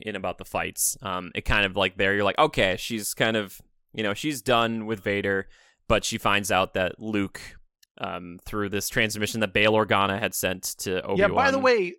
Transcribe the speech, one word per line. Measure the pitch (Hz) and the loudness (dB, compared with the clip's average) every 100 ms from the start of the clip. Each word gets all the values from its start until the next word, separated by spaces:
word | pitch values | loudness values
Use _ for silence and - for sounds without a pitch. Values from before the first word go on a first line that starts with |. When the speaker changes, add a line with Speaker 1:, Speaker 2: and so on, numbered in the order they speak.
| 107 | -8
Speaker 1:
in | 101 | -8
about | 95 87 | -8 -8
the | 92 | -8
fights, | 95 87 - - - | -6 -6 -4 -4 -4
um, | 95 92 90 | -6 -6 -6
it | - | -6
kind | - 110 98 | -2 0 2
of, | 95 | 2
like, | 95 98 | 0 2
there, | 98 | 2
you're | 101 | 2
like, | 101 - | 2 2
"Okay, | 151 - 98 90 | 2 4 2 0
she's | - 113 101 | -4 -6 -4
kind | - 117 110 | -2 0 0
of, | 98 - - _ _ | -4 -10 -20 _ _
you | - | -4
know, | 107 | -4
she's | 101 151 135 | -2 -4 -4
done | - 117 113 113 107 | 2 2 2 -2 -6
with | 110 | -4
Vader," | 107 101 101 98 - - _ _ - | -2 -2 0 -2 -4 -14 _ _ 0
but | 107 | 0
she | - 110 | 0 -2
finds | 110 101 101 | 2 2 2
out | 95 95 | 2 2
that | 98 92 - | 0 -2 -2
Luke, | 110 107 98 - - - _ _ _ - | -4 -2 -2 -6 -18 -20 _ _ _ -12
um, | 95 90 90 87 | -8 -8 -10 -16
through | - 107 101 | -6 -4 -2
this | 101 - | -2 -2
transmission | - 110 107 104 113 | 0 0 0 -2 0
that | 104 | 0
Bail | 104 107 | 4 6
Organa | 107 104 104 98 98 | 6 4 4 4 2
had | 104 | -2
sent | - 92 92 - - | -2 -4 -4 -8 -6
to | 101 92 - 98 | -4 -2 0 2
Speaker 2:
Yeah, | 196 | 2
by | 190 269 | 2 2
the | 269 | 2
Speaker 1:
Obi-Wan. | |
Speaker 2:
way, | 254 240 180 | 4 2 0